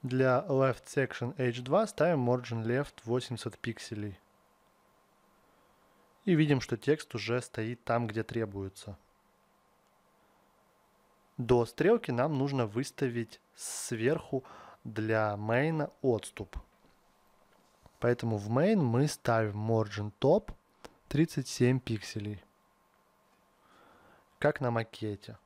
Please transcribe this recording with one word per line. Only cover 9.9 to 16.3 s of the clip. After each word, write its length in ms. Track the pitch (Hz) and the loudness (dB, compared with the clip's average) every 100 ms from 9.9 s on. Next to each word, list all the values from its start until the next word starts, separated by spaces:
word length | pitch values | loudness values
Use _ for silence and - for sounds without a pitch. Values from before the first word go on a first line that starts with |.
| _ _ _ _ _ _ _ _ _ _ _ _ _ _ - | _ _ _ _ _ _ _ _ _ _ _ _ _ _ -10
До 280 | 120 123 117 | 4 4 4
стрелки 460 | - 160 233 - | 2 2 2 2
нам 260 | 120 139 143 | 0 0 2
нужно 300 | 139 139 113 | 0 0 -2
выставить 760 | 107 139 - 135 117 113 - _ _ | -2 -6 -4 -4 -2 -6 -10 _ _
сверху 880 | - - - 120 117 160 - 131 - - - - | -12 -10 -6 -2 0 0 -2 -6 -8 -20 -20 -16
для 520 | 120 110 110 110 107 104 | -10 -4 0 2 2 -2
мейна 520 | 107 117 151 160 143 - | 0 2 2 0 -4 -2
отступ. 520 | 135 110 - | 0 0 -2